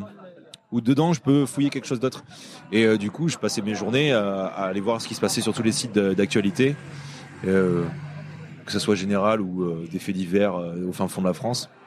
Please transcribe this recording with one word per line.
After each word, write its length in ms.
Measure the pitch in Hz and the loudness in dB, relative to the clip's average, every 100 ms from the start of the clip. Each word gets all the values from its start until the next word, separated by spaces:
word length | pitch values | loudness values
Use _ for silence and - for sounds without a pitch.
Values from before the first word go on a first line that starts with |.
| 101 - - - - - _ | -6 -14 -20 -20 -20 -20 _
où 80 | 120 | -2
dedans 320 | 117 139 165 | 2 4 4
je 80 | 156 | 2
peux 260 | 135 143 135 | 4 4 2
fouiller 240 | 143 139 | 0 0
quelque 160 | 131 - | -2 -4
chose 140 | 123 | -2
d'autre. 240 | 127 - - - - - - | -2 -4 -12 -20 -20 -20 -2
Et, 120 | 107 | 4
euh, 120 | 110 110 | 4 4
du 140 | 101 | 0
coup, 180 | - 165 | -2 -2
je 80 | - | 0
passais 240 | 107 - | -2 -2
mes 120 | 104 | -2
journées 380 | 101 101 127 147 | -2 0 2 4
à, 340 | 117 101 98 95 | 2 2 0 -4
à 180 | - | -2
aller 160 | 95 98 | -2 -2
voir 200 | 101 113 | 0 -2
ce 60 | - | -4
qui 80 | |
se 60 | 113 | -2
passait 200 | 104 - | 0 0
sur 140 | 110 | 0
tous 80 | 104 | 0
les 100 | 110 | 0
sites 220 | 107 123 | 0 0
de, 200 | 104 98 | 2 2
d'actualité, 600 | 95 98 110 101 92 135 147 - - - - - - 95 | 2 2 2 2 2 2 0 -8 -16 -14 -16 -16 -6 0
euh, 380 | 95 92 87 85 - - - - - - - - | 4 4 2 -2 -6 -12 -12 -14 -16 -16 -16 -6
que 60 | |
ce 60 | 101 | -2
soit 160 | 110 | 2
général 460 | 101 98 101 104 110 | 2 2 2 2 2
ou, 220 | 95 90 | 0 -2
euh, 220 | 87 82 82 | -2 -4 -6
des 80 | 90 | -6
faits 160 | - 92 | -4 -4
divers, 400 | 87 98 101 90 | 0 4 4 2
euh, 300 | 85 87 92 | -4 -6 -6
au 40 | |
fin 140 | - 95 | -2 -4
fond 140 | - | 0
de 40 | 92 | 0
la 80 | |
France, 340 | 85 110 127 - - | 0 -2 -4 -6 -14